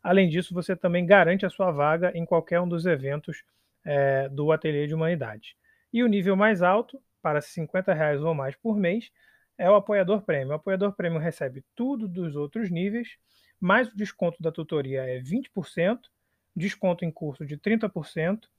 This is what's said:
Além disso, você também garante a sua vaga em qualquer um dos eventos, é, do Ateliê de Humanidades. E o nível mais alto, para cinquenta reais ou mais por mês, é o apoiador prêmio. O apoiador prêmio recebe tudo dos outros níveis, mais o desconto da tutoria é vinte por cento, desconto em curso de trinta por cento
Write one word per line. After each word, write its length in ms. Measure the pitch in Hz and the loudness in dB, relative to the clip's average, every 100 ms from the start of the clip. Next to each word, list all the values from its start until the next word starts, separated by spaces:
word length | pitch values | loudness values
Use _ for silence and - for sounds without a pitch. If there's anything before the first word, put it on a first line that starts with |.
Além 280 | 180 190 180 | 4 4 6
disso, 240 | 160 180 | 2 -2
você 240 | 180 170 180 | -6 -4 -2
também 280 | 180 175 | 0 0
garante 400 | 175 202 165 196 | 6 6 8 2
a 40 | 196 | -2
sua 220 | - 185 | 0 -2
vaga 420 | 143 147 165 180 | 2 2 2 0
em 100 | 170 | -2
qualquer 360 | 170 170 - 170 | 0 0 2 0
um 80 | 180 | 0
dos 160 | 170 | -2
eventos, 580 | 180 147 135 147 - - _ _ _ _ | 0 0 -2 -6 -8 -14 _ _ _ _
é, 420 | - 143 139 135 135 | -2 2 2 2 -2
do 220 | 139 147 | -2 0
Ateliê 360 | 156 160 147 147 | 2 0 -2 -2
de 60 | |
Humanidades. 640 | 160 160 175 113 107 - _ _ _ _ | -2 -2 -2 -6 -12 -20 _ _ _ _
E 120 | 233 | 0
o 40 | 240 | 2
nível 280 | 202 185 | 2 2
mais 260 | 190 214 196 | 4 4 4
alto, 400 | 180 208 240 269 _ _ | 4 2 0 -14 _ _
para 200 | 165 147 | -2 -2
cinquenta 520 | - - 156 180 190 | -4 -10 -4 -4 0
reais 280 | 160 151 143 | 0 0 0
ou 120 | 160 | -2
mais 220 | 151 135 | -2 -6
por 220 | - 226 208 | -6 -2 0
mês, 320 | 175 220 - _ _ _ _ - | 0 -2 -6 _ _ _ _ 0
é 120 | 180 | 4
o 60 | |
apoiador 460 | 202 202 208 180 208 | 4 4 0 2 0
prêmio. 280 | 190 147 131 | 0 -4 -2
O 60 | |
apoiador 380 | 151 - 190 202 | -6 -4 -2 -2
prêmio 240 | 196 175 165 | -2 -4 -2
recebe 460 | 165 - 139 131 - | -4 -4 -8 -8 -18
tudo 320 | - 254 277 214 | -6 -4 -4 -6
dos 280 | 180 170 | -6 -6
outros 340 | 143 147 226 202 | -6 -6 -6 -4
níveis, 480 | 170 196 226 240 - _ _ _ _ | -2 -2 -4 -8 -14 _ _ _ _
mais 280 | 180 214 233 | 4 4 2
o 80 | |
desconto 480 | 202 208 - 175 165 | -4 -8 -2 -4 -2
da 80 | 165 | -6
tutoria 520 | 160 156 156 135 135 | -4 -4 -4 -2 -4
é 160 | 131 127 | -4 -6
vinte 300 | 127 220 277 | -4 -6 -4
por 180 | - 147 | -10 -8
cento, 420 | - 180 247 _ _ _ _ _ | -2 0 -2 _ _ _ _ _
desconto 520 | - 190 - 190 175 | -6 -6 -2 -2 -2
em 60 | 170 | -4
curso 340 | - 151 135 | -6 -10 -8
de 120 | 147 147 | -12 -6
trinta 300 | 202 226 214 | -2 0 -2
por 180 | 175 | -6
cento 440 | 147 165 165 214 _ | -8 -4 -2 -4 _